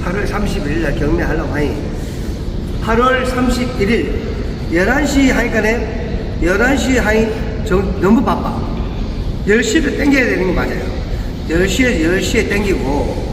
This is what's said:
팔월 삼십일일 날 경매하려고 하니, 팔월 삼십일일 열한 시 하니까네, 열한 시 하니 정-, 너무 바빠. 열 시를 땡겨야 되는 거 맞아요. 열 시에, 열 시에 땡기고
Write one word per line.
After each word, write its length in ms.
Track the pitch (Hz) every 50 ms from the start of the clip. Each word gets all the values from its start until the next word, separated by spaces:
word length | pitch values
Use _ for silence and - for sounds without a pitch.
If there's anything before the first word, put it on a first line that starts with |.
| -
팔월 240 | 175 180 - - -
삼십일일 560 | - 202 214 190 - - 147 147 147 165 165
날 120 | 143 143
경매하려고 560 | 139 143 143 160 180 160 139 147 156 151 139 -
하니, 180 | 147 147 139 - - - - - - - - - - - - - - - - - - - - - - -
팔월 420 | 214 226 220 247 262 262 254 254
삼십일일 1000 | 254 - 247 247 233 226 240 247 - - - 202 196 233 202 147 - - - - - - - - - - - - - -
열한 340 | 170 185 208 247 285 302 -
시 240 | - 269 277 262
하니까네, 1040 | 220 214 226 240 226 220 208 214 226 240 226 - - - - - - - - - - - 160
열한 340 | 170 185 202 226 254 285 262
시 200 | 220 262 262 240
하니 280 | 214 208 214 220 220 220 - - - - - - -
정-, 340 | - 180 190 190 180 - -
너무 240 | 156 185 220 285 233
바빠. 380 | 175 175 - - - - - - - - - - - - - - - - - - - - - - 175
열 160 | 202 233 247
시를 340 | - - 330 302 285 208 -
땡겨야 280 | - 294 277 277 247
되는 220 | 214 196 180 180 185
거 60 | 165
맞아요. 320 | 143 - - - - - - - - - - - - - - - - - -
열 180 | 160 170 185 190
시에, 360 | 180 - 262 247 220 170 160
열 180 | 165 185 190
시에 260 | - - - 233 196 -
땡기고 760 | 202 202 208 196 170 - 123 131 143 143 - - - - - -